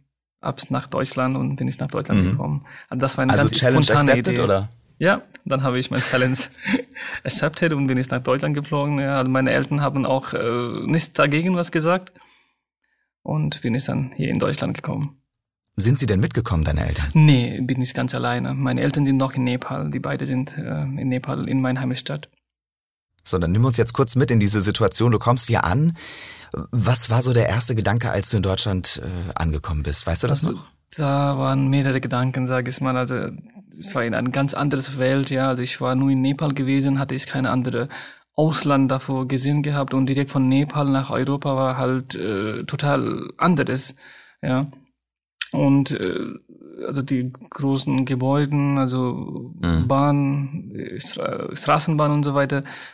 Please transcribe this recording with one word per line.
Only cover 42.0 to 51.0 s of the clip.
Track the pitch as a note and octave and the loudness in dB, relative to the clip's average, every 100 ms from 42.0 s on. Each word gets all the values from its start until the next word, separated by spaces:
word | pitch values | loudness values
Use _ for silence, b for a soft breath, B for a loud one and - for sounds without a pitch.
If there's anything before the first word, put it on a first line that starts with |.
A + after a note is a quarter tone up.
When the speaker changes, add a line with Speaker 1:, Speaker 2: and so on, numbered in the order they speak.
| B2+ | -4
Speaker 1:
äh, | - F#2 G2 G#2+ - | -6 -4 -2 -4 -6
total | - C#3+ C#3+ C#3+ A#2 - - - | -6 -2 0 2 0 -4 -8 -2
anderes, | F3 D#3 C3 C3 - - B B B B | 2 2 0 -2 -4 -6 B B B B
ja. | - B2+ C#3+ - _ _ _ _ _ _ - | -2 -2 -2 -10 _ _ _ _ _ _ -6
Und, | - C#3+ C#3 C3+ | 2 4 4 2
äh, | - F#2 - - - - - - - - | -2 -2 -4 -6 -10 -18 -20 -20 -12 -6
also | C#3 | -6
die | C3 C3 B2+ | -2 -2 -2
großen | - - - C#3 C3+ C#3 C3 | -8 -16 -4 0 0 0 0
Gebäuden, | C3 C3 C3 C#3+ C#3+ D3 C#3+ C#3 | 0 0 2 2 2 2 2 2
also | C3 B2+ B2+ - - - A#2+ - | 0 0 -2 -4 -8 -10 -12 -4
Speaker 2:
Mhm. | F2 E2 B2 | 0 2 2
Speaker 1:
Bahn, | C3+ C#3+ C#3+ C#3 C#3+ C3+ D3+ - | 2 4 2 2 -2 -4 -8 -10
äh, | - - - | -12 -12 -8